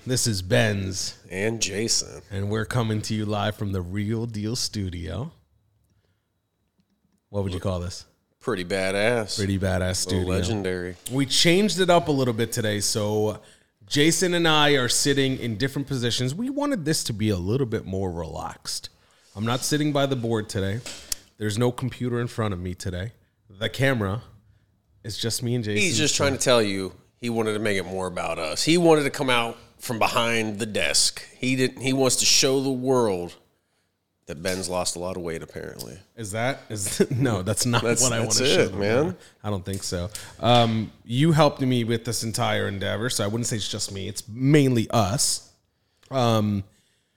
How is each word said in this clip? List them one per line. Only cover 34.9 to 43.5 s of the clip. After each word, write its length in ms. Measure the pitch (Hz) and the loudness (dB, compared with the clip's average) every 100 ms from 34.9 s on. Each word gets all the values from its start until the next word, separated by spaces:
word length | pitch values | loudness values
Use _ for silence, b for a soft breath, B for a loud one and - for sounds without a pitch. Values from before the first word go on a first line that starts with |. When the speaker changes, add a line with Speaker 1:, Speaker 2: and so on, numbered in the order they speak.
| 85 | -4
Speaker 2:
a 40 | |
lot 160 | 87 92 | -6 -6
of 60 | |
weight, 200 | 85 80 | -6 -8
apparently. 560 | 78 - 78 - 58 80 - - | -8 -12 -12 -12 -14 -16 -18 -14
Speaker 1:
Is 160 | 104 | -8
that, 280 | 110 123 135 - | -2 -2 -4 -8
is, 420 | 107 101 - - | -8 -2 0 0
<laughs> 0 | |
no, 320 | 123 131 101 | 2 0 0
that's 240 | 92 110 123 | 0 0 2
not 160 | 117 | 2
Speaker 2:
That's, 180 | 113 117 | 2 2
Speaker 1:
what 100 | 127 | 2
I 80 | 117 | 2
Speaker 2:
that's 180 | 110 107 | 0 2
Speaker 1:
wanna 100 | 131 | 4
show 80 | 180 | 4
Speaker 2:
it, 60 | 101 | 2
Speaker 1:
them. 80 | 98 | 0
Speaker 2:
man. 360 | 101 120 170 180 B B | 2 2 0 -4 B B
Speaker 1:
I 80 | 104 | -6
don't 140 | 98 | -6
think 180 | 90 98 | -4 -6
so. 260 | - 90 90 - B B | -4 -4 -6 -8 B B
Um, 540 | 117 120 113 110 104 - | 4 6 4 2 -2 -8
you 280 | - 123 165 | -4 2 4
helped 280 | 156 147 147 | 6 6 4
me 240 | 127 123 | 0 2
with 200 | 113 117 | 2 -2
this 180 | 120 110 | -2 -4
entire 460 | 113 107 110 107 101 | -4 -2 0 0 -2
endeavor, 420 | 98 98 101 120 | -4 -4 -2 -2
so 140 | - | -2
I 20 | 101 | -2
wouldn't 200 | 113 | -2
say 100 | 120 | -2